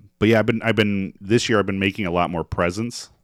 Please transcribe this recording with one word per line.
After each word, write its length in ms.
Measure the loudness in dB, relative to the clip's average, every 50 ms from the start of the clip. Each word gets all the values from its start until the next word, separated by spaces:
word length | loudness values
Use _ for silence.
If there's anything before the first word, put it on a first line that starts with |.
| -20 -20 _ _
but 100 | 2 4
yeah, 80 | 4 4
I've 80 | 4
been, 160 | 2 0 0 -2
I've 140 | 0 0
been, 360 | 2 2 2 0 -2 -4 -6 -8 _
this 280 | -2 0 0 0 2 2
year 80 | 2 2
I've 80 | 2
been 120 | 0 -2 0
making 280 | 0 -2 -2 -2 -4
a 40 | -2
lot 200 | 0 0 0 -2
more 140 | -2 -6 -6
presents 680 | -6 -2 -2 0 0 0 -4 -6 -8 -8 -12 -16 -18 _ _